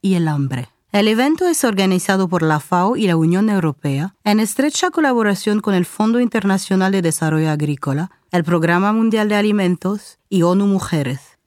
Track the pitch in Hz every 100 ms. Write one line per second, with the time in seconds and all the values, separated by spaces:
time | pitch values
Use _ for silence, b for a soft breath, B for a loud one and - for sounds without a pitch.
0 | 196 180 165 147 139 131 123 _ _ 208
1 | 214 220 269 311 359 320 240 196 190 180
2 | - 190 185 175 160 151 - 180 190 254
3 | 202 165 160 180 214 196 160 139 147 139
4 | 180 - 208 208 214 - 285 - 359 339
5 | 311 247 208 196 - 208 208 190 175 -
6 | 214 240 240 226 196 190 - 190 190 196
7 | 170 160 156 156 160 151 147 139 - 139
8 | 185 b b 180 160 170 165 175 202 220
9 | 220 220 208 208 214 208 180 180 185 208
10 | - - _ 190 170 185 202 196 - 160
11 | 135 135 - _